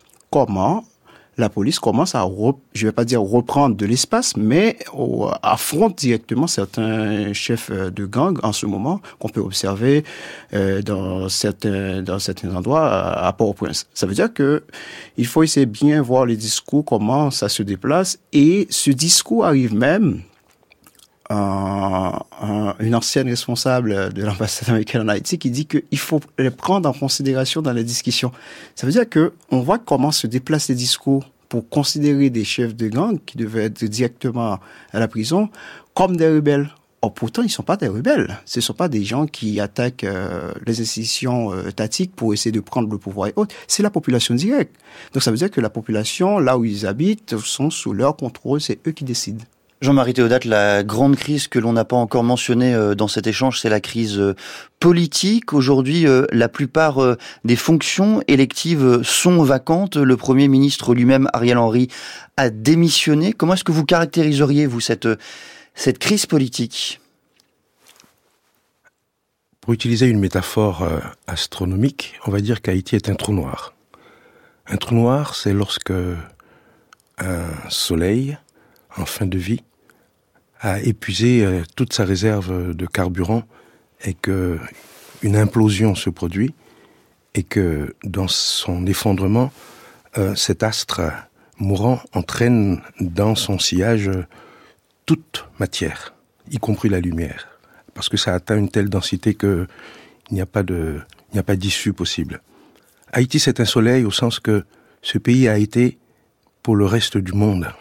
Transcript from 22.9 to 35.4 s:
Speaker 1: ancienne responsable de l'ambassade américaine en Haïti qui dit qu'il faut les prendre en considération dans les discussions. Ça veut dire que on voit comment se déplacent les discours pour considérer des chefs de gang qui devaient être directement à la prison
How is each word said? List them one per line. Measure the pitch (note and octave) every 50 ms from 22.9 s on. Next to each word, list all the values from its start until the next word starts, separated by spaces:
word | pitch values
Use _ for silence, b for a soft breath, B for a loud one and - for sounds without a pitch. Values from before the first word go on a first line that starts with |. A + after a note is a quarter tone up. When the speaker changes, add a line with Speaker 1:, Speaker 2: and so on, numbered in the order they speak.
| A#2+
Speaker 1:
ancienne | A#2 - - - D3 C3 B2+
responsable | A#2+ - - - A#2+ - - C3 B2+ B2+ B2 G#2+ G2+ G2 F#2+ F#2+
de | G2+ F#2+
l'ambassade | G2+ G#2+ G2+ F2+ A2 G2 - - A#2 B2
américaine | A#2 A2 G#2 - - A#2+
en | A2 G#2+
Haïti | G#2 G2+ - - F3+ E3
qui | - C3
dit | A#2+ C3+ D#3
qu'il | - - C#3+ - _ - C#3+
faut | - - D#3+ D3+ - - _ -
les | C3 B2+
prendre | C3 - - - F#3 G3 E3+
en | D3
considération | B2+ - C#3+ C3+ - - C#3 C3+ C3 C3 C3 - - D#3+
dans | D#3 C3
les | A#2+ A#2
discussions. | A2+ A#2 A#2+ - - C3+ - - - B2 B B B B B B B B B
Ça | - -
veut | C3
dire | E3 B3 A#3+ A#3
que | - D#3 E3 E3+ - _ _ _
on | C3 C3
voit | B2 C#3+ G3+ A#3
comment | - - D3 B2+ C3 D3+
se | D3 - -
déplacent | A2+ A#2 B2+ B2+ - D#3 D3 - -
les | C3
discours | B2 B2 B2 - - - C#3+ C3+ C3+ C3+ - _ _ _ _
pour | - A#2 A2+
considérer | - - D3 C#3 - - D3+ D3 D3 C#3+ C#3 C#3 C3+
des | A#2+ A2+ G#2
chefs | - - - B2 A2+ G#2+
de | A#2 A2+ G#2+
gang | G#2+ C3 F#3 A#3 G#3+ - -
qui | - - A#2
devaient | A2+ G#2+ A2 A2+ G#2+
être | A2 G2+ - A2+
directement | G#2+ G#2+ A#2 B2+ A#2+ - _ - B2+ A2+ B2 A#2 A2 G2 F#2 B B B B B B
à | - G#2+
la | A2+ A2
prison | - A2+ G#2+ A#2+ D#3+ G3